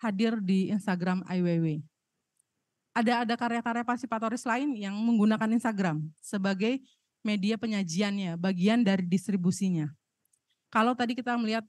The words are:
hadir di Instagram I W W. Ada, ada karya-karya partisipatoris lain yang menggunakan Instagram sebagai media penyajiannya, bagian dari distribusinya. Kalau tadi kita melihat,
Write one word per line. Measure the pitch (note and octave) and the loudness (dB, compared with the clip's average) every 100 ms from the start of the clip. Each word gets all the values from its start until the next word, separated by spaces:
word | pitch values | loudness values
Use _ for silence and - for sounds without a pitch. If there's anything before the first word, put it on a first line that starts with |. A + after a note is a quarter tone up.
hadir | A3+ F#3+ A3+ A3+ | -4 0 0 0
di | F#3 F#3+ F#3+ | 2 2 2
Instagram | G#3 G3 F3+ F3+ F#3 F#3 | 0 -2 -2 0 -2 -2
I | F#3 | 0
W | F3 E3+ | 2 2
W. | E3 D3+ D3+ _ _ _ _ _ _ _ _ _ _ - | 2 -2 -6 _ _ _ _ _ _ _ _ _ _ -2
Ada, | A3+ A#3+ A#3+ | 2 2 0
ada | A#3+ | -2
karya-karya | A#3+ A#3 A#3 A#3 | -2 -2 -4 -4
partisipatoris | A#3 A#3+ B3 A3 A3 A#3+ - | -2 -4 -4 -4 -4 -4 -2
lain | A#3 D4 | -2 -2
yang | A#3+ G3 G3+ | -4 -4 -2
menggunakan | A3+ A#3 G#3+ G#3+ A3 | 2 4 4 4 2
Instagram | A#3 A3+ G#3 F#3 D3+ D#3 - | 2 0 0 0 0 -4 -10
sebagai | - G#3 G3 F#3+ A3 C4+ - _ _ _ | -8 -2 -2 0 0 -2 -6 _ _ _
media | G#3+ G#3 F#3+ A3+ | -2 0 0 -2
penyajiannya, | A#3 G#3 F#3 D#3+ G3+ G3+ F#3 E3+ | -2 -2 -2 0 0 0 -4 -2
bagian | F#3 F3+ F#3+ A#3 | -2 2 4 4
dari | A3 G3 | 4 2
distribusinya. | F3+ F#3 - G3 F3+ F3+ G3 F3 D3 D3 _ _ _ _ _ _ _ | 2 0 0 0 0 0 0 0 -2 -6 _ _ _ _ _ _ _
Kalau | A3+ A3+ B3 | 2 2 2
tadi | A#3+ | -2
kita | A#3+ B3 A#3+ | -2 -2 -2
melihat, | A3 A3+ | 0 -2